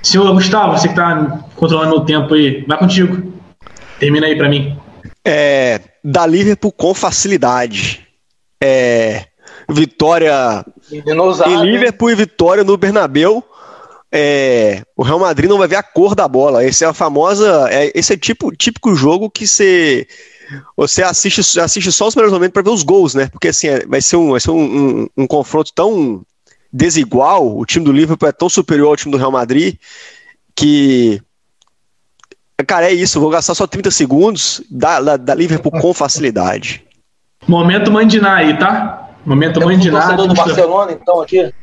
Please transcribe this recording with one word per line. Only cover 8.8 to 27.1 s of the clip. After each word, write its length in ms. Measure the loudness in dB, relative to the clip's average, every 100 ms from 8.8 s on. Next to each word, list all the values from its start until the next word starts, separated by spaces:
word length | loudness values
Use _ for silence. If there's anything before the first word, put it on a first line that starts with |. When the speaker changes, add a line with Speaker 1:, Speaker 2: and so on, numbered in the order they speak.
| 2 0 -2 -4 -12 _ -20 -20 -6
Speaker 2:
vitória 960 | -2 -2 _ 0 2 2 0 0 -4 -8 -20 _
Speaker 3:
Menino 320 | -10 -4 0
ousado, 260 | 0 2 0
Speaker 2:
em 60 | 2
Speaker 3:
hein? 160 | 2
Speaker 2:
Liverpool 400 | 2 0 0 0
e 40 | 0
vitória 480 | -2 0 2 2
no 120 | 2 0
Bernabéu. 680 | 0 0 0 2 2 0 -4 -20 -20 -20 -20 -20 _
É, 720 | -2 0 0 0 2 2 -2 -10 -6
o 80 |
Real 160 | -2 0
Madrid 300 | 0 0 0
não 80 | 2
vai 100 | 2
ver 100 | -2
a 60 |
cor 300 | -4 0 2
da 140 | 2 0
bola. 360 | 2 2 2
Esse 200 | 0 0
é 40 | -2
a 60 |
famosa, 720 | -2 -2 0 0 2 2 2 2
é, 200 | 0 0 -2
esse 180 | -2
é 40 | -4
tipo, 360 | -4 -4 -6 -4
típico 380 | -6 -2 0
jogo 360 | 2 2 0 -4
que 180 | -6 -4
cê, 580 | 0 2 2 2 -2 -4 -18 -20 _ -20 -20 -12 -4
você 260 | -2 0
assiste, 380 | -2 -2 -2 -2 -2 -2
assiste 320 | -2 -2 -2
só 160 | -2 0
os 80 | 2
melhores 180 | 2
momentos 200 | 2 0
pra 80 | 0
ver 80 | -2
os 140 | -2
gols, 320 | 2 2 2 0
né? 140 | -4
Porque, 160 | -4 -4
assim, 220 | -2 -2
é, 160 | -2 -2
vai 140 | -2
ser 160 | 0 0
um, 140 | 2
vai 80 | 0
ser 100 | 0
um, 100 | 0
um, 460 | 0 0 0 -2 -6 -4
um 20 | -2
confronto 460 | -2 -2 -4 -2
tão 480 | -2 -2 0 -2 -4 -12 _ _ _ _
desigual, 840 | -2 0 0 0